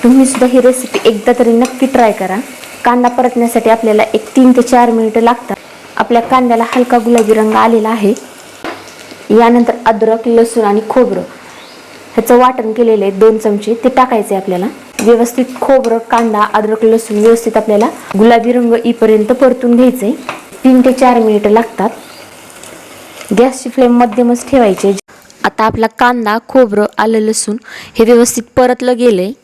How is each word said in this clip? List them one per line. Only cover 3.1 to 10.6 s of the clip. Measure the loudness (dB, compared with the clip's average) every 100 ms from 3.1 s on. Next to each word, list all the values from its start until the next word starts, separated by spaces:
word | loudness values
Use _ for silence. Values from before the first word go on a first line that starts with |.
| 0 -2 0 -2 0 0
आपल्याला | 0 0 0 0
एक | -2 -2 2
तीन | 4
ते | 4
चार | 2 2 2
मिनिटं | 0 -2 0
लागतात. | 0 -2 -6 -14 -14 -20 -18 -8
आपल्या | -2 0
कांद्याला | 0 0 0 0 -2
हलका | -2 0 0
गुलाबी | 2 0 2
रंग | 0 0 0
आलेला | 0 0 -2
आहे. | -2 -2 -2 -8 -20 -20 -18 -16 -16 -20 -20 -20 -20 0
यानंतर | 2 4 2 0 -2 -2
अद्रक, | 0 0 -2 0
लसूण | 0 0 0